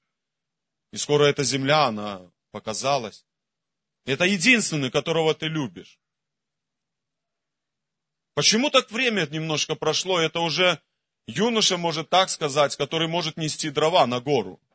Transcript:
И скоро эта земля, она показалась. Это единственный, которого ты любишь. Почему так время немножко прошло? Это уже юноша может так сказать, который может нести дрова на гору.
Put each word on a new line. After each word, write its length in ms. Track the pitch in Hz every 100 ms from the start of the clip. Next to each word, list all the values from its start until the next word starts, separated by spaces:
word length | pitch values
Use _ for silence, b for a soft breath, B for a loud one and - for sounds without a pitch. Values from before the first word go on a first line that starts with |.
| _ _ _ _ _ _ _ _ _
И 40 | 107
скоро 280 | - 147
эта 200 | 147 143
земля, 420 | 123 135 135 151 131
она 440 | 107 104 95 90 _ _
показалась. 760 | 104 110 101 131 143 104 - _ _ _ _ _ _ _ _
Это 200 | 127 139
единственный, 680 | 180 202 208 240 - 151 127
которого 440 | 147 165 165 156
ты 120 | 151 160
любишь. 520 | 160 120 92 - _ _ _ _ _ _ _ _ _ _ _ _ _ _ _ _ _ _ _ _ _ _ _ _
Почему 360 | 147 - 220 285
так 200 | 254 247
время 360 | 220 254 202 143
немножко 480 | 156 160 147 -
прошло? 460 | 156 151 147 185 180
Это 200 | 156 170
уже 400 | 165 147 180 160 _ _ _ _ -
юноша 500 | 120 233 220 - 180
может 320 | 170 156 -
так 220 | 180 185
сказать, 460 | - 151 151 139 -
который 320 | 139 165 165
может 280 | 170 156 165
нести 340 | 156 - 156
дрова 360 | 143 156 175 123
на 140 | 123
гору. 400 | 135 131 95 - _